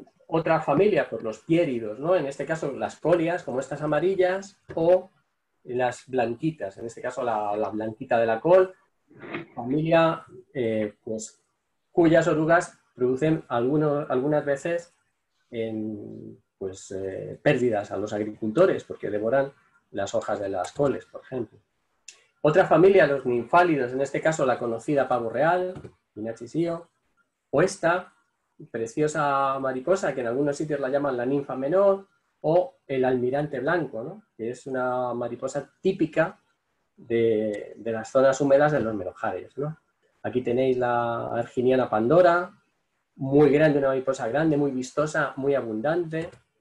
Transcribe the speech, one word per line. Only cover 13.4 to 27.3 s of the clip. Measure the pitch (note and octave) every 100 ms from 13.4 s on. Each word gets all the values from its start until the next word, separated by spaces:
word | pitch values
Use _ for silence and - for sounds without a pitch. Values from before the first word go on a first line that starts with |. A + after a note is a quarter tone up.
| -
alguno-, | A#2+ B2+ D3+ D3+ C#3+ -
algunas | B2+ C#3+ D3+
veces | C#3+ C#3 E3+ E3+ - _ _ _ _ _ _
en, | A#2+ A2+ A2 G#2+ G#2 A2 A2 A2 A2 _ -
pues, | F#2+ F#2+ -
eh, | F#2+ F#2+ G2 G2+ -
pérdidas | D3 C3 B2 G#2 G#2
a | G2
los | A2
agricultores | G#2 G#2+ G#2+ A2 A2 F#3+ C3
porque | - - G2+
devoran | G#2 A2 C3+ C#3 - _ _ _
las | G#2+ G2 A2+
hojas | - G#2
de | G2
las | F#2+ F2+
coles, | - C#3+ F#2+ -
por | -
ejemplo. | - B2+ A2 - _ _ _ _ - - _ _
Otra | D3 F3 F3+
familia, | D#3 F#3+ G3 D3
los | C#3
ninfálidos, | B2+ A#2+ A#2 E3+ F3+ D3 B2
en | C3
este | C#3 D#3
caso | D#3 D#3+
la | C3 A#2
conocida | A#2+ A#2 - C#3 B2+
pavo | B2 A2+
real, | A#2 D#3 F3+ F3+ F#3 - _ _
Minachisio, | G#2 A2 A2+ A#2 D3+ E3+ - - _ _ _ _